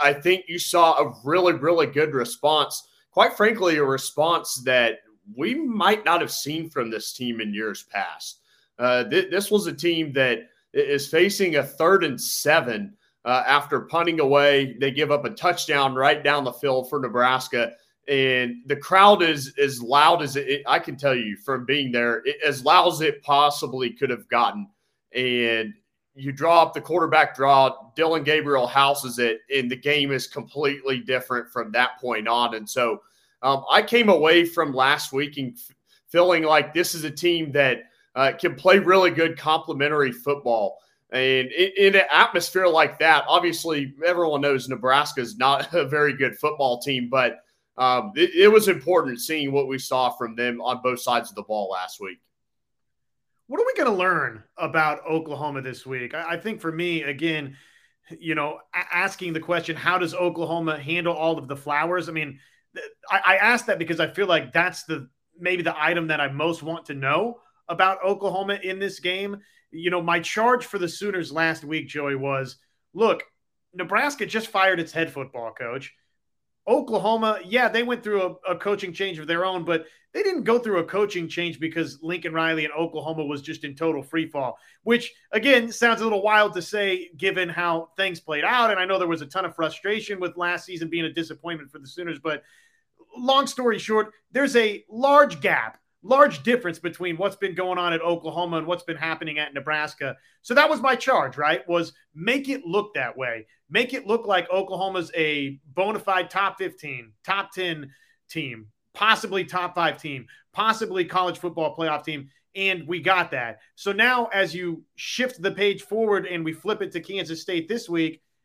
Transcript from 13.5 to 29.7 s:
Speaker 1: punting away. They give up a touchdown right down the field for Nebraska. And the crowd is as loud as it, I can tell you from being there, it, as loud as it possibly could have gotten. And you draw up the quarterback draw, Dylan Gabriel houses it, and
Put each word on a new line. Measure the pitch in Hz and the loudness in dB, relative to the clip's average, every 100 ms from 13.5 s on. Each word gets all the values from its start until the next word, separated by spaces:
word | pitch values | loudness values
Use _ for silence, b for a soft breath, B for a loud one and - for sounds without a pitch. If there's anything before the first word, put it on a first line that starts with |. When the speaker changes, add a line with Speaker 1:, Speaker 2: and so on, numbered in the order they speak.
| 143 143 135 | 2 2 -4
Speaker 1:
punting | 110 165 170 160 | -2 -2 0 2
away. | 139 143 143 139 135 117 | 4 4 6 4 0 -2
They | 139 | -4
give | 143 147 | 0 0
up | 147 | 0
a | 127 | -2
touchdown | 104 180 175 - 143 139 131 | -2 -2 0 0 2 2 2
right | 135 147 | 2 2
down | 139 147 | 2 0
the | 131 | 0
field | - 143 131 123 | -4 0 0 -2
for | 147 | -4
Nebraska. | 127 120 123 127 - 123 117 - b b - | -2 0 2 2 0 -2 -2 -6 b b -2
And | 139 135 127 123 120 131 | 0 2 2 0 -4 -6
the | 139 | -6
crowd | - 190 202 208 | 2 8 8 8
is | 165 151 131 139 | 4 0 -4 0
as | 139 123 | 0 0
loud | 117 143 156 156 | 0 6 6 6
as | 147 131 | 0 -4
it, | 131 143 123 | -2 -2 0
I | 156 | 0
can | 165 131 | 0 -4
tell | 143 127 | 0 0
you | 110 101 | -2 -8
from | - 131 123 | -6 -4 -2
being | 143 131 | -2 0
there, | 120 120 110 127 | 0 0 0 -2
it, | 147 151 | -2 -2
as | 127 131 | 0 4
loud | 175 170 | 6 6
as | 151 | 2
it | 156 139 | -2 -2
possibly | - 143 147 143 139 127 123 | 2 4 4 2 -6 -4 -4
could | 117 135 | -2 -4
have | 120 - | -4 -2
gotten. | 120 113 104 101 _ _ _ _ 123 | 2 2 0 -10 _ _ _ _ -4
And | 127 123 117 113 110 104 _ _ _ | -2 0 0 0 -2 -10 _ _ _
you | 135 135 | -12 -10
draw | 139 160 170 | -2 4 6
up | 160 | 6
the | 156 | 2
quarterback | - 175 156 156 147 | -2 0 4 4 4
draw, | - 135 139 131 - - - | 4 4 6 6 2 -8 -2
Dylan | 160 160 143 | 0 2 2
Gabriel | 156 143 135 123 | 0 2 0 2
houses | 143 139 143 127 120 | 4 4 2 -4 -2
it, | 117 110 - 135 | 0 -2 -2 -2
and | 123 | -2